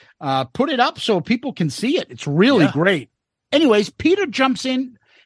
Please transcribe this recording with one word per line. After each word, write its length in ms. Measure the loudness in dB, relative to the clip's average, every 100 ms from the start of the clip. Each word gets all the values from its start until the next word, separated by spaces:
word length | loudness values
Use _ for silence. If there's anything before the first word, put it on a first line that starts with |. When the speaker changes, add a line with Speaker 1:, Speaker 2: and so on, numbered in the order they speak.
| _ -12
Speaker 1:
uh, 240 | -4 -4
put 240 | -4 -4 -2
it 80 | 0
up 220 | 0 -2
so 200 | -2 -2
people 320 | 0 -4 -4
can 180 | -4 -4
see 260 | -4 -4 -2
it. 80 | -4
It's 160 | -10 -4
really 400 | 2 4 4 2
Speaker 2:
Yeah. 60 |
Speaker 1:
great. 380 | 2 0 0 -4 _ _ _ -2
Anyways, 400 | 2 4 4 0
Peter 360 | -2 0 0 -2
jumps 380 | 0 0 0 -4
in 300 | -4 -6 -10 _ _